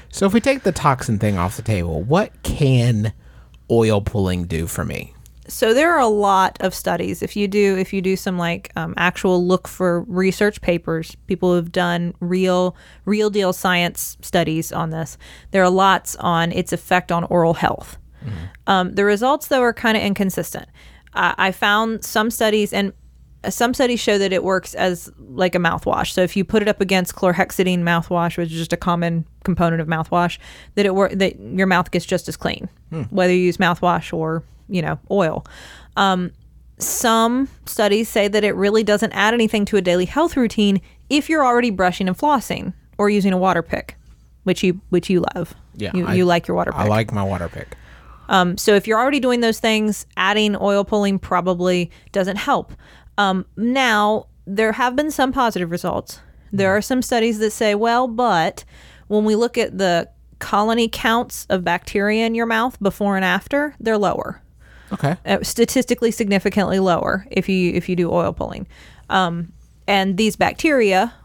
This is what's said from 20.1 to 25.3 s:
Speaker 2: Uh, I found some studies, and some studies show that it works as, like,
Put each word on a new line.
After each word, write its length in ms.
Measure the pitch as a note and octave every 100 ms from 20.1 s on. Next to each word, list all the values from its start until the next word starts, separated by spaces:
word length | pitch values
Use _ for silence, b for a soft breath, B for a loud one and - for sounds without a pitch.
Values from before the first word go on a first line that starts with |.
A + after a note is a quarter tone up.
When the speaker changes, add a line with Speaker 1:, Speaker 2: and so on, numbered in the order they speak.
| G3 G3 - E3+ - - - b b b
Speaker 2:
Uh, 220 | - F3+ -
I 140 | F#3+
found 540 | F#3 G#3+ G#3 A3+ A3+
some 260 | - A3 A3
studies, 420 | A#3 A3 G#3+ G#3
and 200 | G3 G3 - - - - - -
some 240 | - A#3+
studies 240 | B3+ B3 A#3+
show 200 | - G#3
that 140 | G3
it 120 | F3+
works 300 | F3+ F#3 -
as, 360 | - F#3 F3 - -
like, 380 | A#2